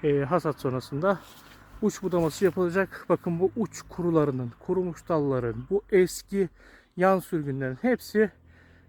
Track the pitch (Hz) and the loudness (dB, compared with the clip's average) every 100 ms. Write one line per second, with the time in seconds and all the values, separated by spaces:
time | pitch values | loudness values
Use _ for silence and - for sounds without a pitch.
0 | 156 143 135 175 160 135 135 127 - 143 | 2 2 2 0 0 -2 -2 -4 -6 -2
1 | 185 190 - - - - - - 214 - | 0 0 -4 -20 -20 -20 -20 -4 -4 -2
2 | 190 175 165 - 190 175 175 185 185 - | -2 0 0 2 0 2 0 0 -2 -4
3 | - 170 185 170 190 - 202 - - - | -2 0 0 0 0 0 -6 -6 -14 -4
4 | 175 160 147 131 120 - - 185 180 156 | 2 2 2 0 -6 -8 -4 -2 -2 -6
5 | - 165 143 131 120 113 123 196 - 196 | -4 -2 0 0 -2 -6 -4 -4 2 4
6 | 180 - - 196 180 _ - - _ - | 4 0 -4 -2 -2 _ -20 -20 _ 2
7 | 185 190 - 170 143 135 131 131 247 247 | 4 4 0 -4 -2 -4 -4 -2 0 -2
8 | - 208 214 - _ - - - | 0 0 0 -2 _ -20 -20 -20